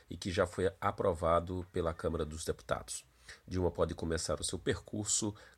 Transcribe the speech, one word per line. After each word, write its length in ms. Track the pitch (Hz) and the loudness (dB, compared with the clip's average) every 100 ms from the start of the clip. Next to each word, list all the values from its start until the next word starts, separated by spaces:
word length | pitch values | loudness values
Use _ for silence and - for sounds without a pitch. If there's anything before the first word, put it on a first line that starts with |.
| - | -14
e 80 | 87 | -8
que 140 | 98 | -2
já 140 | 92 | 2
foi 260 | 87 - 90 - | 2 2 0 2
aprovado 840 | 101 - 104 82 82 85 85 90 85 | 0 4 2 4 4 4 2 -6 -4
pela 220 | 90 82 | -2 0
Câmara 320 | 82 82 80 | 0 -2 0
dos 180 | 76 80 | -4 -4
Deputados. 600 | - - - - - - - _ - - - | -4 -4 -4 -4 -4 -12 -12 _ -20 -20 -6
Dilma 240 | 90 87 | 0 0
pode 240 | - 82 | 2 0
começar 440 | 82 82 80 - 76 | 0 -2 -2 0 -2
o 20 | |
seu 160 | - 92 | -2 -2
percurso 760 | - 104 - 107 104 - 107 - - | -2 -2 -4 -6 0 0 0 -6 -18